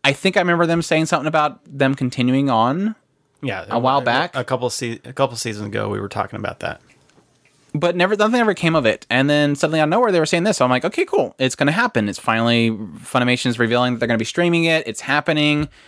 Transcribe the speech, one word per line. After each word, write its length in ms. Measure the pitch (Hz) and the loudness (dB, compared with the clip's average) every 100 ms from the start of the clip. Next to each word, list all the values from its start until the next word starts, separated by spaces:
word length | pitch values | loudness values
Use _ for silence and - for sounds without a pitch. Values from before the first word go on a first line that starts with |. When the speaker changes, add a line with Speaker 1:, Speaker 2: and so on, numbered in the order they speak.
Speaker 1:
I 100 | 139 | 0
think 240 | 139 190 190 | 0 0 2
I 40 | |
remember 260 | 175 170 170 | 2 2 2
them 160 | 170 | 0
saying 240 | 160 156 160 | 0 0 2
something 200 | 160 151 | 0 0
about 320 | 160 151 - - | 0 0 -4 -10
them 300 | 139 135 135 | 0 0 0
continuing 560 | 127 127 123 131 139 | -2 0 2 2 2
on 440 | 113 117 160 208 214 _ _ _ _ | 2 2 2 -2 -4 _ _ _ _
Speaker 2:
Yeah, 240 | 135 95 98 | -8 -6 -4
Speaker 1:
a 120 | 113 | -2
while 180 | 127 139 | 0 2
Speaker 2:
a, 60 | |
Speaker 1:
back. 320 | 123 127 170 131 | 2 0 0 -4
Speaker 2:
a 80 | |
couple 260 | 123 127 123 | -4 -2 -2
se-, 300 | - 120 110 120 | -4 -6 -8 -10
a 80 | |
couple 220 | 131 135 117 | -2 -2 -2
seasons 280 | 120 104 98 | -8 -6 -6
ago, 240 | 107 104 | -4 -4
we 100 | 101 | -4
were 80 | 101 | -6
talking 300 | 101 98 101 | -6 -6 -6
about 220 | 98 - | -8 -8
that. 200 | - - _ _ _ _ _ _ _ _ _ | -8 -10 _ _ _ _ _ _ _ _ _
Speaker 1:
But 220 | 147 175 175 | -2 0 2
never, 200 | 185 208 | 2 2
nothing 240 | 214 240 | 2 2
ever 140 | 220 | 2
came 220 | 180 165 160 | 2 0 2
of 100 | 117 | 2
it. 220 | - - | 0 0
And 180 | 123 139 | 0 2
then 280 | 147 147 143 | 2 2 0
suddenly 240 | 156 160 | 0 0
out 60 | 151 | 2
of 40 | |
nowhere, 220 | 202 240 | 2 2
they 80 | 180 | 2
were 80 | 156 | 0
saying 160 | 175 | 0
this. 140 | 202 - | 0 2
So 80 | 127 | 2
I'm 60 | |
like, 140 | 127 175 | 2 0
"Okay, 200 | - 349 | -2 0
cool. 280 | 392 123 - | 0 -2 0
It's 160 | 131 - | -2 0
gonna 160 | 143 | 0
happen. 380 | 175 240 120 104 | 2 0 0 -2
It's 100 | 95 | -2
finally, 500 | - 113 117 117 113 110 104 73 | -2 0 2 2 2 -2 -8 -14
Funimation's 580 | - 127 123 123 127 117 | -4 0 2 0 0 0
revealing 360 | 113 120 123 | 2 2 0
that 60 | 120 | 0
they're 80 | 117 | 0
gonna 120 | 113 | 0
be 60 | - | -2
streaming 400 | - 175 170 165 | -2 0 2 2
it. 220 | 160 - | 0 -2
It's 140 | 107 | -8
happening. 640 | - 143 - 151 147 147 151 - | -2 0 0 0 2 0 -2 -8